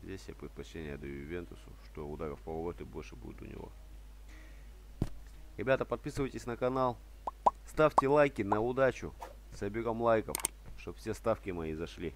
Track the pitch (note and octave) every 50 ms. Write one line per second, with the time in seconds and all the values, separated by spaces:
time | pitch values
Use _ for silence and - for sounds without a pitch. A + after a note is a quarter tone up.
0 | - E2+ F#2+ F#2+ - - D2 - - D2 - - C#2+ - - E2 D#2+ D2+ C#2+ C#2+
1 | D2 C#2+ C#2+ C#2 C#2 D2 E2+ F2 F2 E2+ - - - - G1+ - - - - -
2 | D#2 D2 D2+ D2+ E2 D#2 C#2+ - - - D#2+ D#2+ E2 E2+ E2+ - D#2 D#2 - D#2+
3 | D2+ - - - - D#2 - - - - - - E2+ E2+ - - - - - -
4 | - - - - - - - - - - - - - - - - - - - -
5 | - - - - - - - - - - - - G#2 A#2+ C3+ B2+ A#2+ - A#2+ A#2
6 | - D3+ C3+ - C#3 C3 - A#2+ - B2 A#2 A2+ B2+ B2+ C3 C3 C3 B2+ A#2+ -
7 | - - - - - - - - - - - - - - - - D#3 D3 - -
8 | - C3+ C#3+ D3+ D3 C#3+ C#3 - G#2+ G2 G#2 G#2+ G#2+ A#2+ B2+ B2+ C3+ C3 A#2 -
9 | - D#2+ C2+ - - - - - - - - - - G2+ G2+ A2+ A#2 A#2 A2+ A2+
10 | A#2 A#2 A2+ A2 G2+ - D2 - - - - - - - - - - - F2+ -
11 | - A2+ G#2+ - - A#2 A2 - - G2+ F#2 F2 D#2+ D#2+ D#2+ D#2 E2 D#2+ - -
12 | F2 E2 D2+